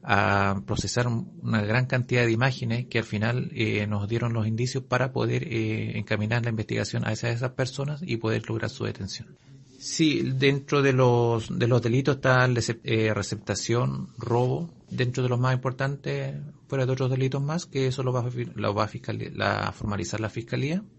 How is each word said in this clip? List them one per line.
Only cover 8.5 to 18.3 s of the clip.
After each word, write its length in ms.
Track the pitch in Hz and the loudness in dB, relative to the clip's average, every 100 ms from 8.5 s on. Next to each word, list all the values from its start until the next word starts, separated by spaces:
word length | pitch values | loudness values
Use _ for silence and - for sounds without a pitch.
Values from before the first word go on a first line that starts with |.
| 113 113 | -4 -4
su 160 | - | -6
detención. 540 | 107 107 98 - 117 - - - - - | -8 -6 -10 -10 -14 -20 -20 -20 -20 -16
Sí, 440 | - - 156 123 127 135 | -10 2 2 4 0 4
dentro 440 | 135 139 - 147 | 4 2 0 2
de 120 | 139 | 4
los, 680 | 127 127 120 120 117 107 - | 6 6 6 4 0 -2 0
de 80 | 120 | 4
los 160 | 123 | 4
delitos 320 | 117 123 135 | 4 2 2
está 300 | 139 135 127 | 2 4 4
el 100 | 127 | 4
recep-, 240 | 120 - 113 | 2 0 -4
eh, 280 | - 113 110 | 0 2 2
receptación, 960 | 104 98 104 - 101 - 113 131 135 - - | 0 -2 -6 -4 -4 0 0 0 -2 -8 -8
robo, 540 | 113 117 127 139 170 - - | 0 2 2 0 -4 -12 -12
dentro 360 | 120 127 123 | -2 -2 0
de 40 | 127 | 0
los 120 | 123 | 2
más 140 | 127 | 2
importantes, 840 | 127 131 127 135 139 143 139 135 143 143 - _ | 0 -2 -2 -4 -4 -4 -4 -6 -8 -12 -16 _
fuera 180 | 135 127 | -2 0
de 60 | |
otros 180 | 131 131 | 0 0
delitos 320 | 131 131 139 | 2 0 0
más, 240 | 139 165 - | -2 -4 -4
que 220 | 139 131 | -2 0
eso 160 | 127 | 0
lo 80 | 131 | 0
va 80 | 127 | 0
a 100 | 120 | -2